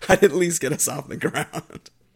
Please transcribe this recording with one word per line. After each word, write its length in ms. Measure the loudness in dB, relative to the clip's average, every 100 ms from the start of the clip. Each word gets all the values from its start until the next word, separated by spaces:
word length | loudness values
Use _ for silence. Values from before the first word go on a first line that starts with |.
| 2
I'd 140 | 6
at 80 | 6
least 260 | 4 0 0
get 120 | -2
us 140 | -2 -2
off 200 | -4 -8
the 100 | -6
ground. 760 | -4 -4 -6 -8 -14 -16 -20 -20 _